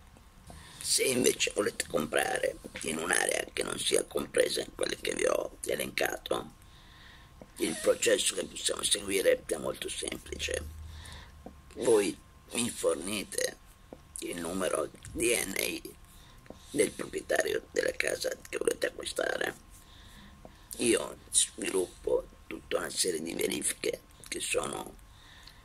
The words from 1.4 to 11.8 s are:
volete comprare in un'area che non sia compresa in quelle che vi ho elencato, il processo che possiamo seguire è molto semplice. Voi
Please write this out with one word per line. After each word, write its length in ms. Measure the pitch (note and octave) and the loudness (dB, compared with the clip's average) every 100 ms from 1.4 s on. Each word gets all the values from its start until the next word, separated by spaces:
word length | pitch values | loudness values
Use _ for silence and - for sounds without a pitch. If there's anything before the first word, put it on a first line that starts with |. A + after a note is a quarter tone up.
| - | 2
volete 320 | - G#2 - - | 2 0 -2 -2
comprare 720 | D#2+ D2+ C#2+ - - - - - - | -2 2 2 2 2 0 -2 -10 -8
in 160 | - D#2+ | -4 -2
un'area 480 | E2+ C2 - - - | 2 2 4 2 -2
che 100 | - | -4
non 160 | - - | -2 -2
sia 240 | - - | 2 2
compresa 560 | - - - - - - | 0 -4 0 2 2 0
in 140 | - | -4
quelle 220 | - G1+ - | -4 -4 -2
che 180 | - | -2
vi 120 | G1+ G1+ | 2 2
ho 320 | G1+ - - | 2 0 -6
elencato, 960 | - - C2 - - - - A#1+ - - - - - - - - - - - - | -4 -2 -2 0 0 -2 -2 -4 -4 -12 -20 -20 -20 -20 -20 -20 -20 -18 -16 -4
il 200 | F#2 E2 | -2 2
processo 540 | G#2 G2 A#2 G2+ - | 2 4 4 4 4
che 100 | - | 0
possiamo 380 | D#2+ C#2 - - | -4 -4 -2 0
seguire 600 | - G2+ G2 G2 F2 E2+ - | 0 0 2 4 6 4 2
è 100 | D#2 | -2
molto 320 | C2 - - | -2 -4 -6
semplice. 800 | - - - - - - - D2+ - - - - - - - - - - | -6 -4 -6 -6 -6 -4 -4 -4 -10 -12 -14 -14 -14 -16 -18 -18 -18 -16
Voi 440 | - | -2